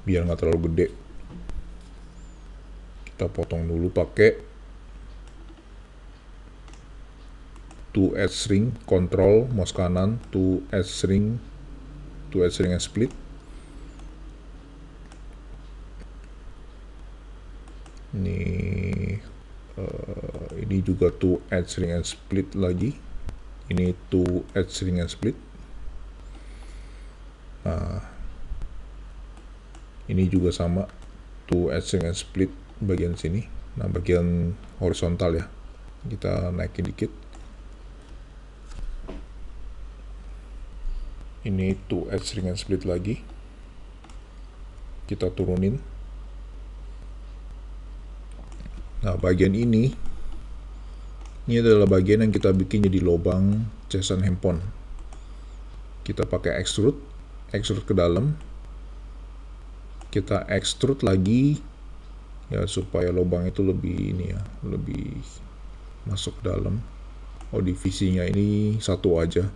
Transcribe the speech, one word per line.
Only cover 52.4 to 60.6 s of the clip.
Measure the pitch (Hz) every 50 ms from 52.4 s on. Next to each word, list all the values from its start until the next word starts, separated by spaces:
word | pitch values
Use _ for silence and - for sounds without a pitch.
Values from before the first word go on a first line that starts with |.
| - 98
bikin | 95 95 95 - - 107 104 95
jadi | 92 92
lubang | 87 90 85 85 85 92 90 92 95 98 104 107 113 107 - - -
casan | - - 95 92 - 98 92 92
handphone. | 95 90 90 - 95 85 82 90 101 - - - - - - - - - - - - - - - - - - - - - - - - - - -
Kita | - 101 - 90
pakai | - - 90 - 87 60 69
extrude, | - - - - 104 131 147 - - - - - - - - - - - -
extrude | 101 - - 104 95 -
ke | - 110
dalam. | 92 85 85 85 92 123 147 151 151 - - - - - - - - - - - - - - - - - - - - - - - - - - - - - - - - - -
Kita | - 104 98 - 104 92 - -
extrude | 98 95